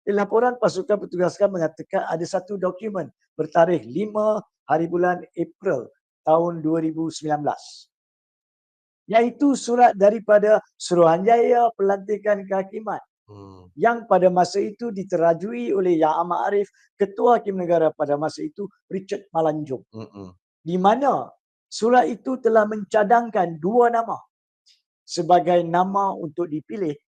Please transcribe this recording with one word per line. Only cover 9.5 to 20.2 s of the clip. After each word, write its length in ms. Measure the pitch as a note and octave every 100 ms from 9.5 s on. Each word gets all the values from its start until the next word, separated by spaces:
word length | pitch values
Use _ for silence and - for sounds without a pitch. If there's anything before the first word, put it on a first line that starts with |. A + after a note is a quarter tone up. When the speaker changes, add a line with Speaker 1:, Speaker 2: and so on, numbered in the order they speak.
Speaker 1:
surat 400 | C4 - A#3+ A#3+
daripada 640 | G3 G3+ A3+ G3+ G#3 G#3 - -
Suruhanjaya 960 | _ - F3 E3 E3+ F#3+ A#3 B3 A#3+ A#3 -
Pelantikan 640 | G3 G3 G3 G#3 G#3 G3+ F#3+
Kehakiman 500 | F#3+ F#3+ G#3 A3 D#3+ - _ _
Speaker 2:
Hmm. 400 | G#2 G2 F#2+ F2+ C#3
Speaker 1:
yang 320 | G#3 A#3+ A3+
pada 160 | F#3 F3+
masa 320 | F3+ F3 G3+
itu 320 | G#3+ G#3 A#3+
diterajui 800 | G3 G3 F3 E3 E3 F#3+ A#3+ A#3
oleh 240 | G3 F3+ E3
Yang 120 | D#3 D#3
Amat 220 | F3 E3+ G3
Arif, 180 | G3+ G3 _ _ _
Ketua 400 | G3 G3 B3 A#3
Hakim 160 | A3+ F#3+
Negara 320 | F3 E3+ D#3+
pada 240 | - D3 C#3+
masa 240 | D3+ -
itu, 240 | D#3 - G3 _ _
Richard 320 | F#3+ F#3+ G3+ -
Malanjong. 560 | E3 D#3+ D3+ D3+ C3 _
Speaker 2:
Mm-mm. 400 | A2 A2 G2+